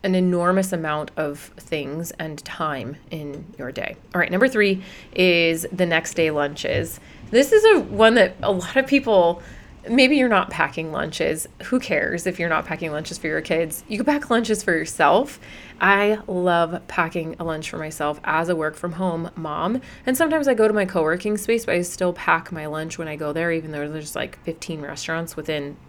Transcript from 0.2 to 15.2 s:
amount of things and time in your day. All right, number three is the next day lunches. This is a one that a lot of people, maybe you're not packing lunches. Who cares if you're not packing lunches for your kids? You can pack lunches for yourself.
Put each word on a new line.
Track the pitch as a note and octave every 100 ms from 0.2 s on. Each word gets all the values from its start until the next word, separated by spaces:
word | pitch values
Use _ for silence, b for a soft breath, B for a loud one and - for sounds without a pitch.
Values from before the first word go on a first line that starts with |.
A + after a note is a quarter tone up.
| F3+ F3 F3 F#3 F#3+
amount | F3 D#3+ D3+ D3+ -
of | D3+ C#3+ - -
things | - D#3 C#3 D3+ E3+ -
and | D#3+ D3+
time | - - D#3 C3+ A#2 C#3+ -
in | D#3 D3 C#3+ D#3 -
your | B2+
day. | C3 - - -
All | F3+
right, | E3+
number | F#3 B3+
three | B3 G3+ F#3+ F#3+ B B
is | - F#3 E3+ E3 E3 E3+
the | F3+ F3+
next | E3 -
day | - D#3+
lunches. | D3+ C#3+ D3+ - C#3 D#3+ - B B B
This | A#3 C#4
is | A4
a | A4 F#4
one | - G3+ A3 A#3
that | F#3 -
a | -
lot | F#3+ F3+ C4+
of | C4
people, | C#4 B3+ G3+ E3+ F3 B B B B -
maybe | A#3+ B3+ D4
you're | B3+
not | G#3 -
packing | - - - D#3+
lunches. | D3 D3+ - D#3+ D#3 - -
Who | - B3+
cares | - D#3 - E3+ F3+
if | F3+
you're | E3+
not | D#3+ D3
packing | D#3+ E3+
lunches | D3+ D#3 E3+
for | D#3+
your | D#3
kids? | D#3 D#3+ E3 - -
You | G#3+
can |
pack | B3 D4 -
lunches | A#3 A3 G#3+
for | - E3
yourself. | D#3+ - D3+ F3+